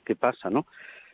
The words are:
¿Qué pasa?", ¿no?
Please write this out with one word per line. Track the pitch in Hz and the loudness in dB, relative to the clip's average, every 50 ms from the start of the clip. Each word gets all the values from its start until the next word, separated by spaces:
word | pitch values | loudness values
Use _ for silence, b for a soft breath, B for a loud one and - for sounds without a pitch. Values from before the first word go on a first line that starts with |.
| _ | _
¿Qué | - 110 | -2 0
pasa?", | - - 123 123 - - 92 | 2 2 2 2 0 -2 0
¿no? | 101 139 175 B B B B B B B B B | 0 0 0 B B B B B B B B B